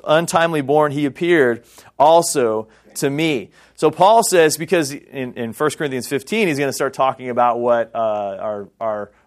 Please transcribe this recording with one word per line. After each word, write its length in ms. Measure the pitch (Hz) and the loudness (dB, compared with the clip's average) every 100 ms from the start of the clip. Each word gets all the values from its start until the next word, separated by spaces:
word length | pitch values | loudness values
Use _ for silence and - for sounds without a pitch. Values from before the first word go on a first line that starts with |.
untimely 560 | - 156 170 180 165 160 | 0 0 2 0 0 0
born, 320 | 131 151 151 | 0 2 2
he 140 | 139 143 | 0 -4
appeared 580 | 135 175 170 127 117 - - - - | -2 0 4 4 0 -6 -20 -10 2
also 720 | 143 165 165 151 117 110 110 _ _ - | 4 4 4 0 -2 -2 -6 _ _ -6
to 140 | 143 | -4
me. 420 | 143 160 135 95 _ _ - | -2 -2 -2 -6 _ _ -2
So 160 | 156 | 0
Paul 320 | - 190 226 | 4 4 6
says, 340 | 214 180 156 147 | 4 4 4 2
because 340 | 160 180 135 | -2 0 0
in, 420 | 143 - 135 127 - | -6 -14 -10 -8 -6
in 180 | 117 | -8
First 240 | 107 156 - | -4 -4 -2
Corinthians 300 | 151 131 113 | -6 -6 -6
fifteen, 400 | 139 - 214 196 | -6 -4 -2 -2
he's 100 | 139 | -2
gonna 160 | 139 | -4
start 200 | 131 139 - | -2 -4 -2
talking 340 | 131 127 127 | -2 -2 -4
about 300 | 120 120 120 | 0 0 2
what, 320 | 120 117 113 | 0 0 0
uh, 60 | 117 110 104 101 95 | -4 -4 -2 -4 -6
our, 300 | 107 104 98 - | -8 -8 -10 -10
our 300 | 113 104 101 _ | -6 -6 -8 _